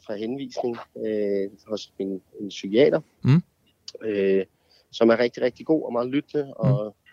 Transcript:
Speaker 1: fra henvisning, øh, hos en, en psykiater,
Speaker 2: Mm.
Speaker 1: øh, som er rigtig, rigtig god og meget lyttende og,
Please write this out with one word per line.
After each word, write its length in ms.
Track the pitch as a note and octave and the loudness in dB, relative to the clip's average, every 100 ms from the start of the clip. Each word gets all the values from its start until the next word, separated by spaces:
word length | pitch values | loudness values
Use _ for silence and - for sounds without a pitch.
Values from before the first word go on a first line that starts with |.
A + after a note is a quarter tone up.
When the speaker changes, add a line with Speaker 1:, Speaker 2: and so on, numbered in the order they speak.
| - | -10
Speaker 1:
fra 100 | G#2 | -8
henvisning, 640 | A2 C#3 C3 - B2 A#2 - - A2+ | -6 -6 -8 -6 -6 -6 -12 -8 -4
øh, 440 | G#2+ G2+ G2+ G2 - - | -2 0 0 -4 -8 -8
hos 260 | G#2+ - - | -8 -8 -8
en, 220 | G2 F#2+ _ - | -6 -6 _ -12
en 80 | G2+ | -12
psykiater, 500 | - G2 G#2+ D3+ D#3+ - _ | -8 0 4 4 2 -4 _
Speaker 2:
Mm. 180 | B2+ D#3 - _ _ _ - - | 4 4 2 _ _ _ -20 -10
Speaker 1:
øh, 440 | A2 G2+ G2 F#2+ F#2 _ _ _ _ | -4 0 2 2 0 _ _ _ _
som 180 | - A2+ | 2 4
er 100 | A2+ | 4
rigtig, 240 | B2 - | 2 0
rigtig 220 | B2+ - A#2+ | -4 -2 0
god 180 | D#3+ | 0
og 100 | C3 | 0
meget 140 | A#2 B2 | -4 -2
lyttende 440 | C#3 - D3+ C#3 | -4 -4 -6 -6
og, 320 | - - G2+ G#2+ - _ | -2 0 2 -2 -10 _